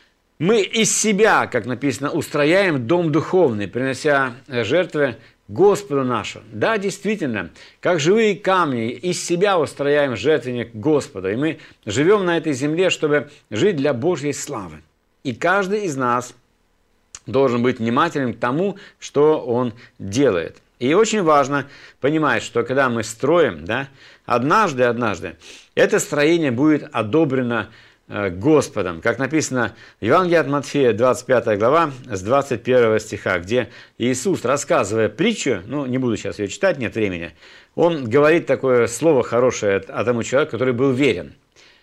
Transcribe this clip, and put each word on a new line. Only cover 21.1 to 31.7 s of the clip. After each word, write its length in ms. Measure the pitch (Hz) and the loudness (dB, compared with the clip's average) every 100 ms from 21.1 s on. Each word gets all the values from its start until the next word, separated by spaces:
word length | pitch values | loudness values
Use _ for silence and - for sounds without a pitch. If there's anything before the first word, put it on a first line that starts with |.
| 214 | 2
важно 440 | 165 147 131 143 - - - _ | 4 4 2 -2 -4 -12 -20 _
понимать, 420 | 135 156 147 113 | -2 0 0 0
что 220 | - 117 | -2 -4
когда 240 | 117 131 131 | -2 0 0
мы 160 | 113 | 0
строим, 600 | 110 - 135 175 139 80 78 | -6 -4 0 2 2 -2 -6
да, 240 | 120 139 - - - - | -6 -6 -14 -20 -16 -2
однажды, 580 | 120 135 208 202 127 | 0 2 2 2 2
однажды 520 | 123 117 117 92 92 - - - - - | 0 0 -2 -4 -8 -14 -20 -20 -8 0
это 240 | 202 214 | 2 2
строение 520 | - 147 147 170 147 | -2 0 2 2 2
будет 360 | 117 156 147 - | 2 2 2 0
одобрено, 720 | 117 110 147 156 131 123 117 95 - - _ - | -6 0 2 2 0 -2 -2 -6 -12 -20 _ -12
э, 220 | 104 98 | -6 -4
Господом. 720 | 87 120 156 - 110 90 82 | -2 4 4 2 -2 -4 -2
Как 180 | 117 110 | -2 -2
написано 560 | 131 156 - 127 110 - - _ | -2 -2 -2 -2 -4 -6 -20 _
в 60 | 101 | 2
Евангелии 320 | 165 180 165 | 2 4 2
от 100 | 139 | 2
Матфея, 460 | 143 127 143 127 | -2 -2 2 2
двадцать 320 | 104 127 120 - | 4 2 2 0
пятая 320 | 123 113 104 | 0 2 2
глава, 340 | 113 | 2